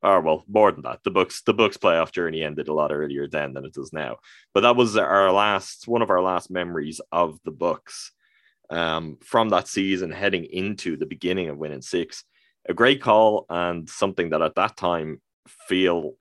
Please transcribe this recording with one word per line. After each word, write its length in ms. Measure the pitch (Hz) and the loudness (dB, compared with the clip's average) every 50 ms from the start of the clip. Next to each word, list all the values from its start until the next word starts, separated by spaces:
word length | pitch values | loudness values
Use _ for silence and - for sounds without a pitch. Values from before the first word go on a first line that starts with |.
| - | 2
Or, 180 | 101 98 92 | 4 2 4
well, 240 | 80 80 78 78 - | 4 2 0 -2 -2
more 240 | - 101 107 107 101 | -2 2 4 4 4
than 120 | 87 76 - | 4 0 -6
that. 200 | 64 62 - _ | -10 -10 -6 _
The 80 | 101 | -2
Bucks, 320 | 90 95 92 - - - - | 0 0 0 0 -2 -6 -2
the 120 | - 110 | 0 2
Bucks 240 | 107 117 104 - - | 4 2 0 0 0
playoff 340 | - 95 85 82 82 - - | 2 2 4 4 0 -2 -2
journey 300 | - 87 82 80 80 80 | -4 -4 -2 -2 -4 -6
ended 260 | 76 73 73 76 76 | -6 -6 -6 -6 -4
a 60 | 76 | -2
lot 180 | 78 76 73 78 | -2 0 -2 -2
earlier 340 | 73 76 73 71 69 71 | -4 -4 -4 -4 -6 -6
then 280 | 71 - 78 73 69 65 | -4 -4 -4 -4 -4 -8
than 100 | 67 67 | -10 -12
it 80 | 67 - | -12 -12
does 200 | 73 67 - - | -14 -14 -12 -10
now. 260 | 78 76 65 57 - _ - - - _ _ _ | -8 -8 -8 -10 -12 _ -20 -20 -20 _ _ _
But 60 | 98 | 4
that 160 | 101 120 120 | 6 6 6
was 200 | 120 123 113 104 | 6 4 4 4
our 360 | 110 95 69 90 98 98 95 92 | 2 2 4 4 6 6 6 6
last, 560 | 98 104 107 104 95 - - - - - - | 4 4 4 2 0 -2 -6 -16 -18 -8 -2
one 140 | 117 120 117 | 0 0 2
of 80 | 101 | 2
our 120 | 98 90 90 | 2 2 2
last 280 | 92 92 87 - - | 2 0 -2 -4 -4
memories 500 | 90 90 87 87 87 82 73 76 78 80 - _ | -6 -6 -6 -4 -4 -6 -6 -6 -10 -12 -14 _
of 300 | - 85 87 82 78 82 _ | 0 0 0 0 -2 -8 _
the 60 | 90 | -14
Bucks, 640 | 78 71 85 - - - _ - - - - - _ _ _ _ _ _ _ _ _ _ _ _ | -8 -4 -2 -2 -2 -4 _ -18 -18 -18 -18 -18 _ _ _ _ _ _ _ _ _ _ _ _
um, 460 | - 85 85 82 80 80 82 80 73 - _ | -6 -4 -2 -2 -2 -4 -6 -8 -14 -16 _
from 260 | - - 120 113 110 | -2 0 0 2 2
that 180 | 101 87 85 - | 2 0 0 -2
season 420 | - 104 98 95 95 90 92 85 | -4 -4 -2 -2 -2 -2 -4 -6
heading 340 | 80 92 98 101 92 87 82 | -8 -4 -4 -2 -2 -2 -6
into 520 | - - 90 95 101 107 98 - - 80 | -6 -8 -6 -6 -6 -6 -6 -6 -6 -4
the 100 | - - | -4 -6
beginning 420 | 76 85 - - - 92 95 90 80 | -8 -8 -6 -4 -2 -2 -2 -4 -6
of 100 | 73 73 | -6 -8
Win 140 | 78 76 76 | -8 -10 -10
in 100 | 67 64 | -10 -12
Six. 420 | - - - 82 - - - - _ _ _ _ _ _ _ _ - | -6 -4 -4 -4 -4 -8 -18 -20 _ _ _ _ _ _ _ _ -6
A 60 | 92 | 0
great 280 | 85 113 127 143 - - | 4 4 4 4 4 4
call 440 | 127 107 107 113 110 107 101 - _ | 4 6 6 6 6 4 2 -2 _
and 400 | 85 85 87 87 87 85 82 78 | -4 -2 -2 -2 -4 -6 -8 -12
something 420 | - - - 98 92 - 87 85 | -6 -4 -2 -2 -2 -2 -4 -2
that 120 | 80 78 82 | 0 0 0
at 120 | 78 - | 0 0
that 220 | - 92 107 - | 0 -2 -2 -2
time 440 | - - 87 87 85 78 78 76 - _ _ _ _ _ _ | -4 -2 -2 -2 -2 -4 -6 -10 -12 _ _ _ _ _ _
feel, 640 | - _ - - 98 92 92 90 87 85 80 76 - _ | -20 _ -6 -2 0 2 2 2 2 0 -2 -6 -12 _